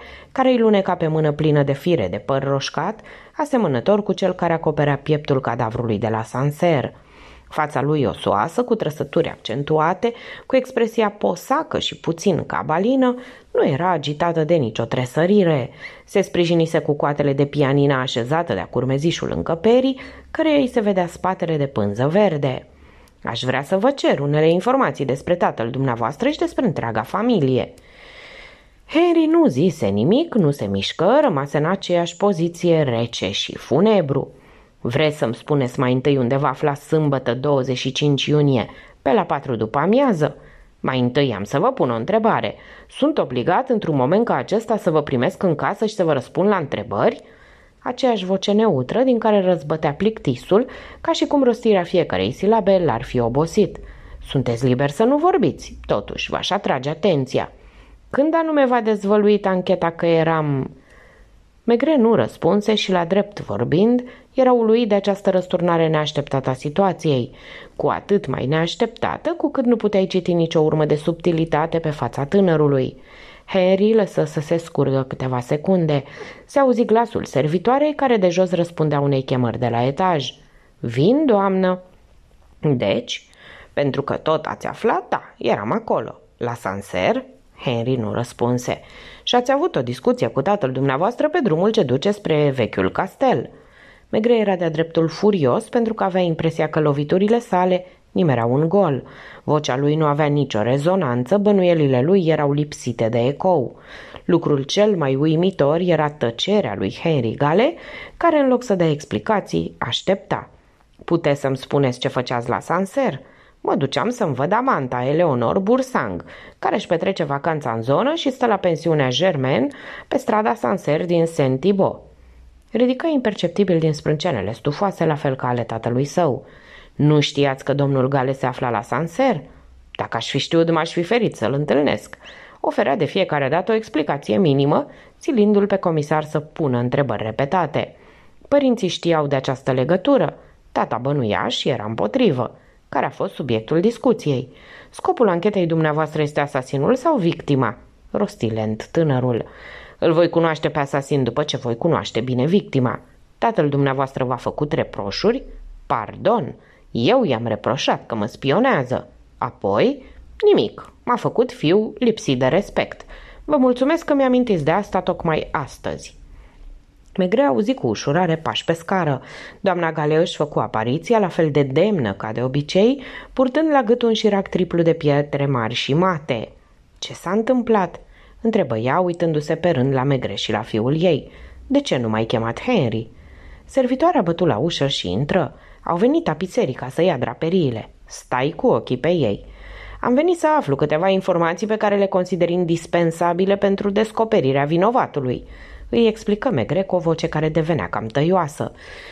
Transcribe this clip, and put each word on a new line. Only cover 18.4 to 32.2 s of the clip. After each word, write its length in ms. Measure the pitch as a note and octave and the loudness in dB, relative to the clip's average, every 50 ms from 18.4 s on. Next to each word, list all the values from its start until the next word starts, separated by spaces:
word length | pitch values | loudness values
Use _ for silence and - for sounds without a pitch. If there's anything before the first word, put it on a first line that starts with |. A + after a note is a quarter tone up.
| E3+ - G#2+ | 0 -2 -2
de-a 140 | F#2 E2+ | -4 -4
curmezișul 640 | - - B2 B2 B2+ C3+ C#3 D3+ E3+ - - - B1 A#1 | -4 -4 -2 -2 0 -2 0 0 -2 -2 -2 -4 -4 -4
încăperii, 640 | D2+ E2+ - E3 E3 E3 A3 A#3+ B3+ C4 C4+ C4 C4+ - - - - - - | -4 -2 -4 -4 0 2 4 4 4 2 0 -4 -4 -12 -18 -20 -20 -18 -10
căreia 260 | - - D#4+ D#4+ D4 | -4 -2 0 2 2
îi 100 | C#4+ C4+ | 2 2
se 120 | B3 - B3 | 2 0 0
vedea 280 | G3+ G#3 G3 F#3 F3 | 0 2 0 0 -2
spatele 500 | F3 - - - F#3 F#3 F3+ F3+ E3 D#3+ | -2 -4 -4 -4 -4 -2 -2 -2 -2 0
de 80 | D3 C#3 | -2 -2
pânză 420 | C#3 - A2+ G#2 G2+ G2+ A2+ C3 | -2 -2 -2 -2 -2 0 0 0
verde. 600 | D3+ D#3+ G#3 G#3+ F#3+ D#3+ C#3+ C#3+ C3 C3 - - - - - - - - - - - _ _ - | 2 4 4 2 2 2 0 -2 -2 -4 -6 -10 -16 -20 -20 -20 -20 -20 -20 -20 -20 _ _ -8
„Aș 200 | - A#2+ A#2+ B2+ | -8 -6 -4 -2
vrea 200 | B2+ C3 B2+ C#3+ | -2 -2 -2 -2
să 140 | - F#3+ | 0 0
vă 140 | F#3+ G#3 C4+ | 2 2 0
cer 280 | C#4 - - D#4 G3+ C#3 | 0 2 0 0 2 2
unele 300 | C#3+ C#3+ D3 D3+ D#3 D#3+ | 0 0 2 4 4 4
informații 560 | E3+ F3+ - A#3 C4 C4+ A#3+ D#3 C#3 - C#3+ | 4 2 2 2 2 2 2 0 -2 -4 -2
despre 300 | C#3 D3+ C#3+ - - F3 | -4 -4 -4 0 -2 0
tatăl 340 | F3 G#3+ F3+ - - A2+ A#2 | 0 0 -2 0 -2 -4 -4
dumneavoastră 600 | A2+ C3 C3+ C3 A#2 A#2 A#2 A2+ D3+ - A3+ C#4+ | -2 -2 -2 -2 0 -2 -2 -4 -2 -2 -2 -2
și 80 | D4+ | 0
despre 280 | - F4 E4 - - C4+ | -2 -4 -4 -2 -2 -2
întreaga 360 | G3 C#3+ A#3+ - A#2 A2 A2+ | -2 -2 -2 -4 -2 -4 -4
familie.” 720 | A2+ - - F#3+ A3 B3 A#3+ F3+ C#3 C3 B2+ A#2 - - - - - - - - - - - - - - - - - - - - _ _ _ _ _ - | -4 -4 -4 -2 0 2 2 2 2 2 2 0 -2 -4 -10 -20 -20 -20 -20 -20 -20 -20 -20 -20 -20 -20 -20 -20 -20 -20 -20 -20 _ _ _ _ _ -2
Henry 360 | - D#4 F4 F4 E4+ E4 D#4+ | 2 2 4 4 4 4 4
nu 220 | D#4 D#4+ E4+ D#4+ | 4 4 4 4
zise 400 | A3+ B2+ B2+ E3+ F#3 - - A2+ | 4 4 2 2 2 2 0 -2
nimic, 460 | G2 G2 G#2 A2+ D#3+ A3 C#4+ E4+ E4+ - | 0 0 2 2 4 2 2 0 0 0
nu 180 | A3+ E3 C#3+ | 2 2 2
se 140 | C#3+ - A#2 | 0 0 -4
mișcă, 540 | G2 G2 G2 G2 - - - D#3+ G3 B3+ D4+ | -4 -2 -2 -4 -6 -2 0 2 4 4 4
rămase 360 | D4+ B3 D#3 C3+ C#3 C#3+ - | 4 2 0 -2 -4 -2 -2
în 80 | D3 D3+ | -2 0
aceeași 520 | E3 G3 F#3+ - - F3 E3+ E3+ E3+ - | 0 -2 -2 -2 -2 0 0 0 -2 -2
poziție 640 | - | 0